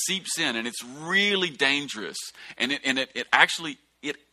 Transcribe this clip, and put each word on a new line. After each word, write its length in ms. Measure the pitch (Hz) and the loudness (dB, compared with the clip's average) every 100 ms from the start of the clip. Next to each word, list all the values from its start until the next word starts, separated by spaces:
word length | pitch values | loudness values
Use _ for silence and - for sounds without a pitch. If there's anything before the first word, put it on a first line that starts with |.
| - | -2
seeps 320 | 185 - - | -4 -4 -2
in, 160 | 156 117 | 0 0
and 120 | 117 | -4
it's 160 | - | -6
really 680 | 120 139 160 190 202 196 180 | -10 -10 0 2 4 2 0
dangerous. 640 | 139 139 143 143 107 87 - - - - - | 2 2 2 -2 -6 -8 -8 -10 -14 -14 -4
And 140 | 123 | -2
it, 100 | 143 | 0
and 140 | 135 131 | 0 0
it, 140 | 131 | -2
it 140 | 123 120 | -4 2
actually, 460 | 127 170 - 160 135 _ _ | 6 6 2 -6 -10 _ _
it 140 | 147 143 _ | -8 -8 _